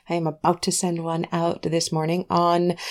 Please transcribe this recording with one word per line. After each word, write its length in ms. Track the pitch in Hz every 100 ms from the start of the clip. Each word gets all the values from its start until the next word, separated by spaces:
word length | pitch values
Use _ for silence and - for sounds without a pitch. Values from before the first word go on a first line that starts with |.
| -
I 60 |
am 100 | 175
about 380 | 160 151 185 175
to 80 | 190
send 320 | 180 180 170
one 240 | 165 165 -
out 300 | 170 170 -
this 300 | 160 165 -
morning 340 | 160 156 180 180
on, 440 | 175 175 175 175 170 -